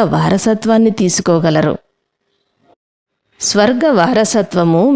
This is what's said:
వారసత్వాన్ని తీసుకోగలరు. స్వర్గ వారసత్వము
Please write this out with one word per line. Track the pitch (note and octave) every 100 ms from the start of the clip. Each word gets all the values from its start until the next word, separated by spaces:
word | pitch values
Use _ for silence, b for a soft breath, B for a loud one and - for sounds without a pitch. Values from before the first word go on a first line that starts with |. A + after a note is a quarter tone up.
| F#3
వారసత్వాన్ని | D#3 D#3+ F#3 - G#3+ A3+ A3+ A3+ A3
తీసుకోగలరు. | F#3 - F#3 E3 E3 D#3 D#3 - - _ _ _ _ _ _ _ _ _ _ _ _ _ _ _
స్వర్గ | - G3+ G#3+ B3 D#4+ A3
వారసత్వము | E3+ A3 A3 A3+ G3 F3+ E3+ E3 A#3+